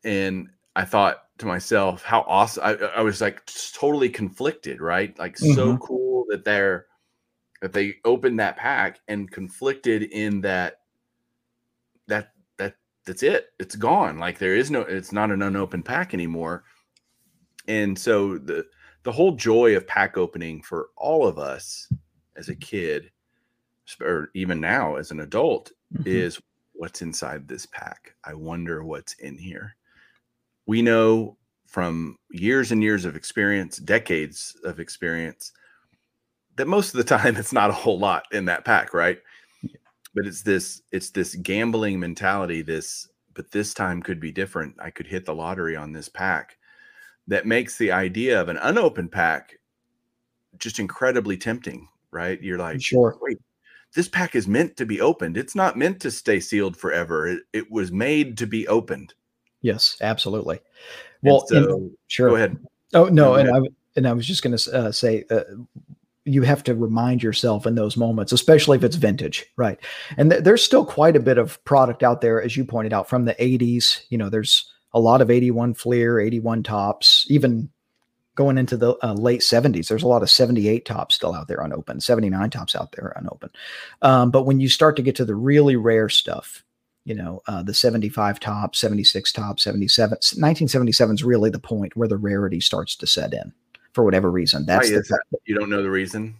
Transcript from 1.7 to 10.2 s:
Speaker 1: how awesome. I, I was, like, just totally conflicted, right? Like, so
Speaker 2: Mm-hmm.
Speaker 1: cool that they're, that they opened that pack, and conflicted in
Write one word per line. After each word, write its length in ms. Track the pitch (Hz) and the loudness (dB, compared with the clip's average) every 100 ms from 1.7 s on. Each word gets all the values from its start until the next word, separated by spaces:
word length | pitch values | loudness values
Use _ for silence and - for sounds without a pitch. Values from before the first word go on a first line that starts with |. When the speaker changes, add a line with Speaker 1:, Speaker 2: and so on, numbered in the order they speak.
| 110 98 92 | 0 0 -4
Speaker 1:
how 160 | - 113 - | 0 0 2
awesome. 340 | 95 113 - | 2 2 0
I, 100 | 82 107 101 92 | -4 -2 -4 -2
I 40 | |
was, 180 | 110 95 | -2 0
like, 240 | 104 98 - | -4 -4 -18
just 280 | - - | -14 -14
totally 340 | - 143 147 127 | -4 -2 0 0
conflicted, 720 | 123 101 - 135 156 76 65 | -2 -8 -4 -6 -6 -12 -8
right? 380 | 80 90 104 - | -4 -2 -4 -8
Like, 180 | 87 - | -14 -2
so 100 | 156 135 131 | 2 4 2
Speaker 2:
Mm-hmm. 40 | 127 | 0
Speaker 1:
cool 420 | - 127 127 127 117 | -4 -6 -2 -4 -4
that 140 | 101 | -6
they're, 420 | 104 104 98 90 _ _ _ _ _ _ _ _ | 0 0 2 -2 _ _ _ _ _ _ _ _
that 120 | 95 | -6
they 240 | 101 101 - | -4 -4 -2
opened 340 | 113 123 127 113 | 0 0 0 0
that 180 | 101 - | -2 -2
pack, 440 | 123 135 95 - - | -4 -2 -4 -6 -10
and 220 | 104 98 | -10 -10
conflicted 720 | - 92 - 135 139 123 110 | -12 -16 -6 -6 -2 -2 -2
in 360 | 104 107 | -2 -6